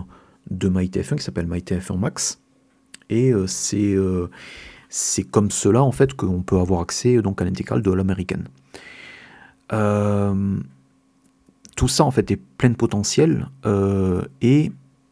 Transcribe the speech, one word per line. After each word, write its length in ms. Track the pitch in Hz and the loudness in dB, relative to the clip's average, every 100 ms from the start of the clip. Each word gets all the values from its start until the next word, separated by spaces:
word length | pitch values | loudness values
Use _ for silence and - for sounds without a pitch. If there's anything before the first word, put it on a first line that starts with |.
| 92 - _ _ - | -6 -18 _ _ -12
de 160 | 92 95 | -4 0
My 220 | 92 92 | 0 0
T 120 | 92 | -4
F 120 | 87 | -4
un, 20 | 147 | -6
qui 80 | |
s'appelle 240 | - 87 85 | -4 -6 -4
My 160 | 85 | -6
T 160 | - 92 | -4 -4
F 120 | - | -4
un 40 | 92 | -4
Max, 460 | 117 - - - _ _ _ _ _ - - | -4 -4 -8 -8 _ _ _ _ _ -20 -4
et, 220 | 110 131 | 2 4
euh, 160 | 107 95 | 2 0
c'est, 480 | - - 101 101 95 | -4 -4 0 2 2
euh, 340 | 95 92 87 - - - - - _ | 2 0 -4 -10 -20 -20 -20 -20 _
c'est 340 | - - - | -6 -4 -4
comme 280 | - 110 101 | 0 2 2
cela 320 | - 104 113 | 2 4 4
en 100 | 139 | 4
fait 220 | - 139 - | 2 0 0
qu'on 260 | 92 90 | -4 -2
peut 180 | 90 95 | 0 2
avoir 220 | 90 87 | 2 0
accès, 340 | 85 - 123 123 | -2 -2 2 2
euh, 60 | |
donc 200 | 104 98 | 2 -2
à 40 | 90 | -2
l'intégrale 360 | 92 - 123 | -4 -2 0
de 80 | 101 | 2
All 120 | 92 | 2
American. 380 | 95 95 90 - - - _ - - - - - - - - _ - | 0 -2 -4 -6 -8 -16 _ -20 -20 -20 -20 -20 -20 -20 -20 _ -6
Euh, 840 | 110 104 104 104 101 101 98 98 95 - - _ _ _ _ _ _ _ _ - - | 0 2 2 2 0 0 0 -2 -4 -6 -16 _ _ _ _ _ _ _ _ -18 -2
tout 100 | 131 | 2
ça 160 | - | 2
en 80 | 147 | 2
fait 180 | - 95 | 2 0
est 120 | 98 - - | -4 -6 0
plein 140 | 123 | 0
de 40 | 113 | 2
potentiel, 720 | 117 104 101 - 160 123 - - 110 | 0 0 0 2 2 2 -4 -6 -2
euh, 580 | 101 98 98 92 90 - - | 0 2 2 2 0 -4 -2
et 320 | 120 143 151 - _ _ _ | 2 4 2 -6 _ _ _